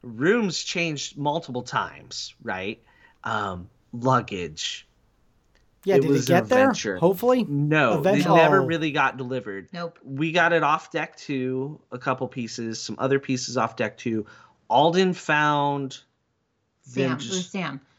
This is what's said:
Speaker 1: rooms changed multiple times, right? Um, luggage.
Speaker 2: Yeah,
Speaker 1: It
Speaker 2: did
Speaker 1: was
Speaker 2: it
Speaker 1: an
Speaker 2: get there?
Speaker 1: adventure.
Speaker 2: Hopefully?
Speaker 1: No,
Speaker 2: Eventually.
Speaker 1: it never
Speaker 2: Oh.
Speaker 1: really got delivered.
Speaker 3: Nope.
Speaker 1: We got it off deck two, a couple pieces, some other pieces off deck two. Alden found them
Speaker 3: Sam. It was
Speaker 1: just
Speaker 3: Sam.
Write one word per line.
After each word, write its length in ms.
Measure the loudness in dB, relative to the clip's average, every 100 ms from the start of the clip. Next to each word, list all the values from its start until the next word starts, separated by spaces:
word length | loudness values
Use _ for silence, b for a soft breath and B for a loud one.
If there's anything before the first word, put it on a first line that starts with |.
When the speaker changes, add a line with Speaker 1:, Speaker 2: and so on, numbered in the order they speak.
Speaker 1:
rooms 600 | -16 -2 2 2 0 -4
changed 540 | -6 -4 -4 -6 -10 -6
multiple 460 | -4 -4 -6 -10
times, 720 | -4 -4 -4 -10 -16 -14 -14 _
right? 400 | -10 -8 -8 -10 b b b b
Um, 440 | -6 -4 -4 -8 -14 _ _
luggage. 920 | -4 2 2 0 -8 -8 -8 -10 -10 _ _ _ _ _ _ _ _ _ _
Speaker 2:
Yeah, 120 | 2 4
Speaker 1:
It 60 |
Speaker 2:
did 80 | 4
Speaker 1:
was 180 | 2 4
Speaker 2:
it 40 |
Speaker 1:
an 80 | 2
Speaker 2:
get 60 | 6
there? 140 | 4
Speaker 1:
adventure. 320 | 6 2 -4 2
Speaker 2:
Hopefully? 460 | 2 4 2 2 2
Speaker 1:
No, 500 | 0 2 4 4 4
Speaker 2:
Eventually. 400 | 4 2 6 6
Speaker 1:
it 20 |
never 180 | 8 6
Speaker 2:
Oh. 60 | 2
Speaker 1:
really 240 | -2 -2
got 260 | 0 0 -2
delivered. 520 | -6 -6 -6 -12 -12
Speaker 3:
Nope. 260 | -10 -12 _
Speaker 1:
We 280 | -14 -4 0
got 200 | 2 4
it 120 | 4
off 260 | 2 0 -2
deck 260 | -6 -6 -12
two, 640 | -8 -6 -4 -4 -8 -12 _
a 60 | -8
couple 280 | -4 -4 -6
pieces, 540 | -8 -10 -8 -8 -8
some 140 | -10 -4
other 220 | 0 0
pieces 360 | 0 -6 -4 -2
off 200 | -2 -2
deck 200 | -6 -6
two. 300 | -6 -6 -6 b b b _
Alden 460 | 4 4 4 0
found 840 | 0 -2 2 2 2 0 -2 -6 -12 _ _ _ _ _ _ _ _ -10
them 180 | -2 -2
Speaker 3:
Sam. 20 |
It 20 | -2
was 100 | -4
Speaker 1:
just 220 | -6 -6
Speaker 3:
Sam. 280 | -8 -8 -10 _